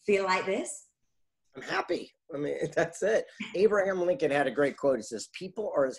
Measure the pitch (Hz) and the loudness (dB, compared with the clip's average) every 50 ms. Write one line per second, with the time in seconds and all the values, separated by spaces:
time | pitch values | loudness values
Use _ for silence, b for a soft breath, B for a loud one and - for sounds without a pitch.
0 | - 214 202 196 196 190 185 190 151 190 196 254 359 - - - - _ _ _ | 0 2 2 2 2 2 0 0 0 0 -2 -2 -4 -6 -10 -14 -16 _ _ _
1 | _ _ _ _ _ _ _ _ _ _ - 131 131 - 165 190 - - 175 - | _ _ _ _ _ _ _ _ _ _ -18 -14 -8 -4 -4 -2 -2 -2 -4 -4
2 | - - _ _ _ - 165 143 147 143 139 139 - 151 - 160 170 170 - - | -6 -10 _ _ _ -10 -6 -4 -4 -4 -4 -4 -4 -2 0 0 0 -2 -2 -2
3 | - 208 220 185 - - B B 214 B B 175 202 208 208 202 185 196 190 185 | 0 2 2 0 0 -4 B B -12 B B 2 4 4 4 4 2 2 0 0
4 | 175 180 180 180 160 135 139 143 139 135 113 139 143 135 110 - - 139 131 113 | 2 0 2 2 2 2 2 2 2 2 2 2 2 2 2 0 2 2 2 2
5 | 104 - 117 101 - - - - 180 190 185 220 208 185 185 156 135 131 120 | -2 -6 -8 -10 -10 -12 -14 -12 -12 -10 -8 -6 -4 0 2 2 2 2 0